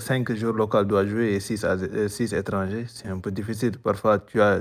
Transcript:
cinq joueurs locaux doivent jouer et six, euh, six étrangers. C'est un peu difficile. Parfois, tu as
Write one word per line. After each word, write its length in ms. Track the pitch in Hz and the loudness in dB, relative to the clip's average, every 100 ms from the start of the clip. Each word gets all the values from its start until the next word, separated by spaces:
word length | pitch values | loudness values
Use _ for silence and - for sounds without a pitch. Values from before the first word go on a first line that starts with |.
cinq 320 | - 131 120 | -2 -2 0
joueurs 200 | 110 113 | -2 0
locaux 300 | 110 107 110 | 0 2 2
doivent 240 | 101 101 101 | 4 2 2
jouer 260 | 110 113 | 2 2
et 60 | 98 | 0
six, 240 | - 107 | -2 -2
euh, 420 | 87 95 92 104 104 | 0 0 -2 -2 -2
six 260 | - 113 | -2 -2
étrangers. 540 | 98 101 101 95 107 120 | -2 -2 -2 -2 -4 -8
C'est 200 | - 98 | -12 -8
un 100 | 95 | -6
peu 140 | 104 | -6
difficile. 440 | 98 104 110 123 - | -6 -6 -2 -2 -2
Parfois, 440 | - 104 110 104 | -2 0 2 2
tu 200 | - 110 | 2 2
as 200 | 104 92 | 4 4